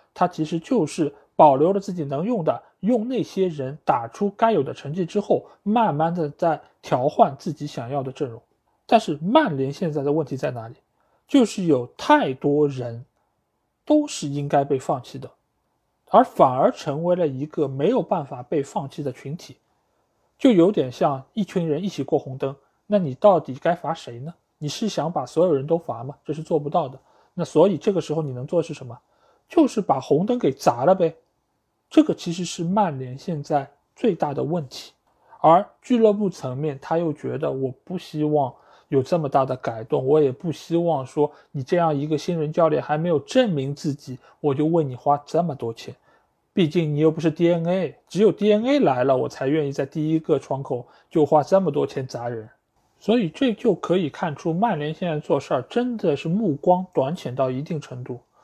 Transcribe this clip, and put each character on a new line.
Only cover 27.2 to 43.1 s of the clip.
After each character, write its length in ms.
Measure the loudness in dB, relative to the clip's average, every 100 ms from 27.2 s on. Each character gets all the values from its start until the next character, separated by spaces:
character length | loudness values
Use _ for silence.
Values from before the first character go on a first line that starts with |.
| _ -8
那 60 |
所 240 | 0 4 4
以 80 | 4
这 160 | 0
个 80 | -2
时 140 | -2
候 80 | -4
你 100 | -4
能 140 | -6 -4
做 160 | -2
的 40 | -2
是 60 |
什 140 | -6 -14
么？ 120 | -18 _ _ _ _ _
就 220 | 2 2
是 140 | 2
把 180 | 0 0
红 240 | 2 2
灯 140 | 2 0
给 120 | 0
砸 360 | 0 0 2 2
了 80 |
呗。 200 | 4 2 -4 _ _ _ _ _ _ _
这 120 | 2
个 120 | 2
其 180 | 2 -6
实 140 | -6 -6
是 180 | -6
曼 340 | -2 0 -2 -4
联 200 | -10 -10
现 240 | -8 -8
在 280 | -2 -2 -2 _ _
最 200 | _ -2
大 180 | 0 -2
的 100 | -2
问 240 | -4 -4 -6
题， 240 | -14 -20 _ _ _ _ 2
而 280 | 6 6 4 _
俱 160 | 0 4
乐 160 | 4
部 160 | 4 0
层 260 | -4 -8 -6
面 220 | -6 -6
他 160 | -4 -2
又 160 | -2
觉 240 | -4 -6 -4
得 160 | -4
我 180 | -2 -4 -6
不 140 | -10 -10
希 260 | -8 -4
望 260 | 0 2 0 -4 _ -20 -2
有 140 | 0
这 160 | 2 0
么 100 | 2
大 160 | 0
的 100 | 0
改 300 | -2 -6 -8
动， 220 | -4 -2 2
我 120 | 4
也 140 | 4
不 180 | 0 -6
希 280 | -8 -2 -2
望 260 | 0 -2
说 260 | -2 -2 -2 -2 _
你 100 | -10
这 140 | -2 0
样 180 | 2
一 120 | 0 -2
个 100 | -4
新 240 | -4 -4
人 100 | -2
教 180 | 2 2
练 140 | 2
还 140 | -2 -2
没 140 | 0